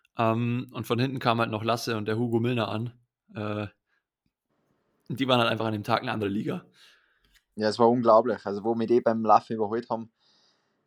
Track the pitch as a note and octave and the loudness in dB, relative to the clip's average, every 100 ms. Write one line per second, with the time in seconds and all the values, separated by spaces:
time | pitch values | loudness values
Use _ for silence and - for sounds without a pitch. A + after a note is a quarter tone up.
0 | _ - A2+ A2+ A#2+ A#2+ C3 C3 A2+ A#2 | _ -2 0 0 0 -2 -6 -10 -4 0
1 | C3 C3 B2+ A2+ A#2 A2 A2+ A#2 - A2+ | 0 -2 -2 0 0 -2 -2 -2 -4 -6
2 | G#2+ A2 A#2+ A#2 A#2+ B2 G#2 G#2+ A#2+ - | -4 -2 -2 0 0 -2 -4 -4 -8 -12
3 | _ _ _ F#3+ G#2+ G#2 G#2 - _ _ | _ _ _ -10 -8 -6 -8 -12 _ _
4 | _ _ _ _ _ _ _ _ _ _ | _ _ _ _ _ _ _ _ _ _
5 | _ C3 C3 B2 A#2 A2+ A2 G#2+ G#2 A2+ | _ -4 0 2 2 0 -2 -4 -2 -2
6 | B2+ A2+ G2+ G2+ B2+ F3+ - _ - _ | -2 -4 -4 -4 -4 -8 -10 _ -20 _
7 | _ _ _ _ _ - G#2+ G#2 A#2 B2 | _ _ _ _ _ -4 -2 4 4 4
8 | A2+ A2 A#2+ G2+ G#2 G2+ G#2 A#2 A2+ A#2+ | 6 6 6 -2 -4 -4 -2 -2 2 2
9 | A#2+ A2+ A2 G#2 - A2+ G#2 A2+ A#2 A2+ | 2 0 4 4 4 -4 -4 -4 -6 -8
10 | A2+ _ _ _ _ _ _ _ | -8 _ _ _ _ _ _ _